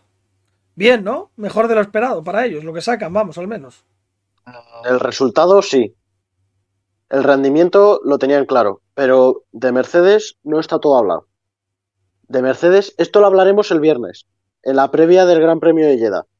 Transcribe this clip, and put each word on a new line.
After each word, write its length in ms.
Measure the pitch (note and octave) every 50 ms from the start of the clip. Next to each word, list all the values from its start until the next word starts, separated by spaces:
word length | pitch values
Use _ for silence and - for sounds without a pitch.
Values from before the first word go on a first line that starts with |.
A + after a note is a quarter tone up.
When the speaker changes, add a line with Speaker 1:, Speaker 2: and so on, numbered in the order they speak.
| _ _ _ _ _ _ _ _ _ _ _ _ _ _ _
Speaker 1:
Bien, 300 | E3 F#3+ A#3+ B3+ A#3 F#3+
¿no? 280 | F#3 C4 D#4+ G4+ _ _
Mejor 320 | - G#3 G3+ - G#3+ A3+
de 80 | A3+ A3+
lo 60 | G#3+
esperado 420 | G3+ G#3 - G#3+ A#3 C4 A#3 E3 D#3
para 220 | F3 F3+ G#3+ B3+
ellos, 180 | A#3+ E3 D3 D#3
lo 100 | D#3+ D#3+
que 80 | E3+
sacan, 300 | E3 A#3 B3 G#3 G3+ D#3+ F3
vamos, 240 | G#3+ G#3+ F3 D3
al 100 | F3 F3+
menos. 360 | G3 A#3 F#3+ C#3 B2+ _ _ _ _ _ _ _ _ _ _ _ _ _ _ _ B2 B2 - - _ - - A#2
Speaker 2:
El 140 | B2 B2+ B2
resultado, 600 | A#2+ A#2+ A#2 - C3+ B2 G#2 D#3 D#3+ F3+ G3 G3+
sí. 340 | - - - C3 A2+ G2+ _ _ _ _ _ _ _ _ _ _ _ _ _ _ _ _ _ _ _ _ _ _ _ -
El 160 | - C#3 B2+
rendimiento 720 | C3+ C#3 C3+ C3+ C3+ C#3 D#3 F3 F3+ F3 G3+ G3+ G#3 G3+ - -
lo 120 | C3 C#3+
tenían 280 | C3 C3 C3+ C#3+ C#3+ C3
claro, 360 | - C3+ B2 A2 G2+ G2 - _ _ -
pero 500 | - C#3 B2+ C3 C3 B2+ C3 - - _ _
de 220 | - A2+ B2 B2+ B2
Mercedes 640 | B2+ B2+ - - F3 F3 F#3+ G#3 G#3+ G#3+ - - _ -
no 180 | D3 D3+ D#3+
está 180 | D#3 - E3 D#3+
todo 180 | - D3+ C3+
hablado. 300 | B2 A2 F#2 E2 D#2 _ _ _ _ _ _ _ _ _ _ _ _ _ _ _ _ _ _ _ _ _ -
De 120 | - C3
Mercedes, 540 | B2+ C3 C3 - - F3 F#3 G3 G3 - -
esto 220 | - E3+ E3+ - G#3
lo 80 | G#3
hablaremos 420 | G3 F#3+ F#3+ F#3+ F#3+ G3 G#3 G#3 -
el 100 | F#3 D#3
viernes, 460 | D3 D#3 D3+ A#2+ A2 F2 - - - _ _ _ _ _ _ _ -
en 140 | C3 C3+
la 120 | C3+ C3+ C3+
previa 340 | - D3 E3 E3 F3+ F#3 F#3
del 160 | F3+ F3 D#3+
Gran 180 | D#3+ E3 E3 E3
Premio 260 | E3 E3+ D#3+ D#3+ D#3
de 120 | D3 C3+
Jeddah, 280 | A#2 A2+ G#2+ F#2+ E2+ - _ _